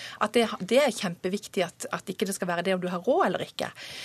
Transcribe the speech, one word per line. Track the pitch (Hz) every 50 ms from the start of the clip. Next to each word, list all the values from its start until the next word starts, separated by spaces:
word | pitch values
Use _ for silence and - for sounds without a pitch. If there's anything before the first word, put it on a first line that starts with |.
| - - - -
At | 220 208 -
det, | 240 226 220 214 - 190
det | - 233 269 302
er | 247
kjempeviktig | 196 - - 175 170 - - 185 196 202 - - - 196 175
at, | - - - - -
at | - 160 -
ikke | - 185 - 208
det | 190 196
skal | - 196
være | 175 170 175 175
det | 190 190
om | 180
du | 180 185
har | 180 175
råd | 180 240 294 370 320
eller | 202 175 -
ikke. | - - - - - - - - - - - - -